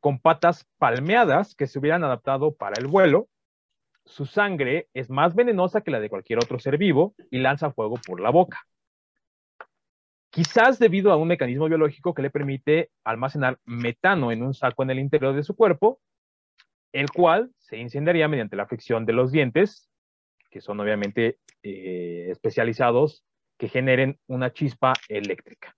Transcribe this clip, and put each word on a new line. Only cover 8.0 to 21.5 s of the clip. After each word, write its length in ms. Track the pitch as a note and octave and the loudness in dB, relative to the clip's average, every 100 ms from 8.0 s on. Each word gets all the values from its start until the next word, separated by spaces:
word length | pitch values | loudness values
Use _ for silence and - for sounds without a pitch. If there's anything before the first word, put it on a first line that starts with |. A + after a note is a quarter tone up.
por 160 | - F2+ | -10 -4
la 100 | G#2 | 2
boca. 360 | D3 F3+ - - _ _ _ _ _ _ _ _ _ - _ _ _ _ _ _ | 4 2 -2 -20 _ _ _ _ _ _ _ _ _ -20 _ _ _ _ _ _
Quizás 500 | - E3+ - A#3 B3+ | -4 0 4 4 6
debido 320 | A3+ F#3 G3 | 4 4 4
a 40 | E3 | 4
un 120 | D#3+ | 2
mecanismo 400 | E3+ B2+ B2+ D#3 | 0 0 -2 0
biológico 460 | E3 D3+ C#3+ - | 2 0 0 -6
que 80 | E3+ | -4
le 80 | C3+ | -4
permite 600 | D3 C#3+ C3+ - D#3 E3+ _ | -4 -4 -6 0 0 0 _
almacenar 560 | - A2+ C3 D3 C3 C3 | -8 -4 -4 -2 -2 -4
metano 680 | - A#2 A#2+ A#2+ F#3 G3 B2 | -10 -6 -6 0 0 2 0
en 100 | A2+ | -2
un 120 | B2 | -4
saco 280 | C#3 C3 - | -2 -4 -2
en 80 | C3 | -4
el 80 | C3 | -2
interior 380 | C#3 D3+ C3 C#3 | -2 0 0 -2
de 80 | |
su 100 | D3+ | -4
cuerpo, 460 | F#3+ A3 E3 G#3+ C4 _ _ _ _ _ _ _ _ _ | 0 2 4 0 0 _ _ _ _ _ _ _ _ _
el 220 | - C#3 | -6 -6
cual 400 | D#3 F3 F3 B3+ _ | 2 4 4 0 _
se 180 | _ A2 | _ -14
incendiaría 500 | A#2+ C#3+ D3+ F3 D#3 | -10 -4 0 2 2
mediante 300 | D3 G#2+ G2 | 0 -4 -6
la 100 | G2+ | -8
fricción 400 | A#2 - A#2 A2+ | -8 -4 -4 0
de 60 | |
los 180 | A#2 B2+ | 0 2
dientes, 580 | D3 C3+ A#2 G#3 - _ _ _ _ _ _ _ | 2 0 2 0 -2 _ _ _ _ _ _ _
que 100 | G2 | -20
son 200 | - G#2 | -12 -6
obviamente, 580 | G#2 G#2+ G2+ G2+ A2+ - _ | -4 -2 -4 0 -2 -2 _